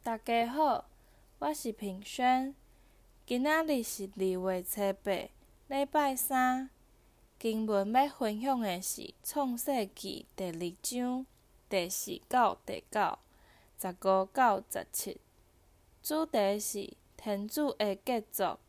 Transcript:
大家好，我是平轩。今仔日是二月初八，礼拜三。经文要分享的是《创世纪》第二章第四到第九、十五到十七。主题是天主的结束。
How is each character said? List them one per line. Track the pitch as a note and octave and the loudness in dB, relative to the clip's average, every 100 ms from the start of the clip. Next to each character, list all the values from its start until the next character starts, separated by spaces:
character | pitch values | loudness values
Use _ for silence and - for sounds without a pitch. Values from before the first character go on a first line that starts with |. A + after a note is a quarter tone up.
| - | -4
大 | A3+ | -4
家 | - A#3 A#3 | 0 2 2
好， | C4+ D#4 A3+ - _ _ - - - | 2 2 2 -2 _ _ -20 -20 -6
我 | D4 | -4
是 | D4+ A#3 | -4 -6
平 | A3 G3+ F#3+ | -6 -8 -8
轩。 | G3+ - B3+ B3+ C4+ C#4 _ _ - - - - - | -10 0 4 4 0 -8 _ _ -20 -20 -20 -20 -4
今 | B3 | 0
仔 | C#4 D#4 D#4+ | 2 2 4
日 | C4+ | 2
是 | A3+ - G3 G3 | 0 -6 -8 -2
二 | |
月 | F#3+ F#3 F#3 F#3 | 0 0 0 -2
初 | F3 - G3+ G3 | -4 0 0 0
八， | - F#3+ - - - _ _ | -2 -2 -4 -14 -20 _ _
礼 | C4+ C#4 | -2 2
拜 | D4+ C#4+ C4 | 2 2 0
三。 | - C4 B3+ B3+ C4 _ _ _ _ _ _ _ | 0 2 2 2 -4 _ _ _ _ _ _ _
经 | A3+ A3 A3 | -2 0 2
文 | G3+ G3 | 2 4
要 | B3 C#4+ | 4 4
分 | - A3+ G#3+ | 0 -2 -2
享 | C4 B3+ | 0 0
的 | G#3+ F3 | 0 -2
是 | F#3+ - - - | -4 -8 -10 -12
《创 | - D4+ C4+ A#3+ | -6 -2 -2 -2
世 | - C4+ G3 | 0 0 -2
纪》 | - - - - - | -6 -10 -10 -12 -8
第 | F#3+ | -6
二 | E3 E3+ F3+ | -4 -6 -6
章 | - B3 B3 B3+ C4 _ _ _ _ | -6 -2 -2 -2 -6 _ _ _ _
第 | G3 F3 | -2 -2
四 | - - - _ | -6 -6 -8 _
到 | B3+ A3+ - - | 4 4 2 -8
第 | D#2+ - | -10 -6
九、 | G#3+ F#3 - _ _ - - _ - | 0 0 -2 _ _ -20 -20 _ -8
十 | F#3+ | -8
五 | F3+ F#3+ F#3+ F#3+ | -2 4 4 4
到 | - B3 G3 - | 4 4 4 -2
十 | F#3+ - | -8 -6
七。 | - - - _ _ _ _ _ _ _ _ | -6 -8 -10 _ _ _ _ _ _ _ _
主 | - D#4 D#4+ | -4 -2 0
题 | A3+ G3 G#3 | 2 2 0
是 | - G3+ - - _ - | -4 -6 -8 -14 _ -12
天 | - G3+ G#3 | -4 -4 -2
主 | - D4 | -2 -2
的 | - G#3+ F#3+ | 0 -2 -2
结 | - A#3+ G#3+ | -2 -2 -2
束。 | - G3+ - | -2 -2 -2